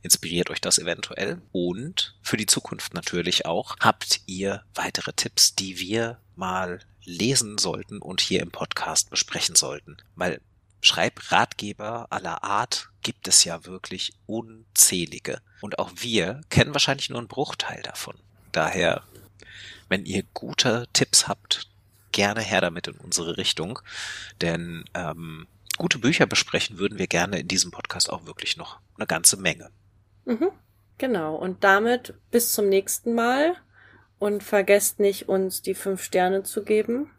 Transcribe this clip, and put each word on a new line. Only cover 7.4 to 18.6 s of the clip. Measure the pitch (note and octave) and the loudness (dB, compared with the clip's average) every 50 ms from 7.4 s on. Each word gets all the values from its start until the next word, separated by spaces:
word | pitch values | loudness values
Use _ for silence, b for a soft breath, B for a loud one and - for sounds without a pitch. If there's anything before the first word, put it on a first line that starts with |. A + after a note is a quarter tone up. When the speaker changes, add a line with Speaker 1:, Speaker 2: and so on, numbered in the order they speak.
| A#2 G#2 G#2+ | 2 0 -4
Speaker 1:
sollten | G#2 - F2+ - - - - G#2 G2+ | -2 -2 -2 -2 -6 -8 -10 -12 -12
und | - - F#2 - | -10 -6 -2 -2
hier | - - F#2+ F2+ | 0 2 2 0
im | - F2 | 0 -2
Podcast | - - - - - - - E2 D#2 - - _ | -6 -8 -8 -6 -6 -6 -6 0 0 0 0 _
besprechen | - - - - - - - - E2+ | -2 -2 -2 -2 -2 -2 -2 4 4
sollten? | - - C2 - - _ - D2 - - _ _ | 4 4 4 -8 -10 _ -18 -20 -20 -20 _ _
Weil | - F2+ F2+ D#2+ - _ _ _ _ _ _ _ _ | -2 -2 -2 -2 -4 _ _ _ _ _ _ _ _
Schreibratgeber | - - - E2 E2+ B2 _ - - - - F2+ A#2 - - - G#2 G#2 G2 - G#2 G#2+ A#2 A#2 A#2+ - | 4 4 6 6 0 0 _ -6 -2 2 4 4 4 2 -2 -10 -10 -10 -10 -8 -8 -8 -8 -8 -8 -6
aller | - - F#2 E2+ E2+ - - | -8 -6 -6 -6 -6 -6 -4
Art | - G2+ G#2 A#2+ - - - - - _ _ - | 0 0 0 0 0 -2 -6 -6 -10 _ _ -8
gibt | - - _ - F#2+ | -8 -6 _ 0 4
es | F2+ - - | 6 6 6
ja | E2+ E2 E2 - | 4 0 -10 -10
wirklich | F2+ F#2 F#2 - - F#2 F#2+ - - - _ _ | -14 -14 -14 -10 -10 -8 -8 -8 -10 -10 _ _
unzählige. | - G#2 A2+ A2+ A2+ A2+ A2 A2 _ _ - - - G2+ F2+ E2 D2 - - _ - - - _ b b b | -8 -6 -6 -6 -8 -18 -20 -20 _ _ 6 6 6 6 0 -2 -4 -6 -8 _ -6 -6 -6 _ b b b
Und | b G#2 - - | b -8 -4 -4
auch | F#2 - - | -4 -6 -6
wir | - - B2 A2+ G#2+ G2 F#2 A2+ D3 D#3 _ | -8 -4 2 4 4 4 2 -2 -6 -10 _
kennen | - - - - D3 | 4 4 4 6 4
wahrscheinlich | C#3+ - - C3+ C#3 - - | 0 2 2 0 -2 -4 -6
nur | C3 A#2+ | -6 -8
einen | A#2+ - | -8 -8
Bruchteil | - B2+ D3 - - - - - - - - | -4 -4 -4 -4 -4 -6 -6 -6 -6 -10 -12
davon. | - - - - - - - _ _ _ _ - - | -12 -10 -10 -12 -12 -12 -18 _ _ _ _ -14 -4
Daher, | - E2 | 0 0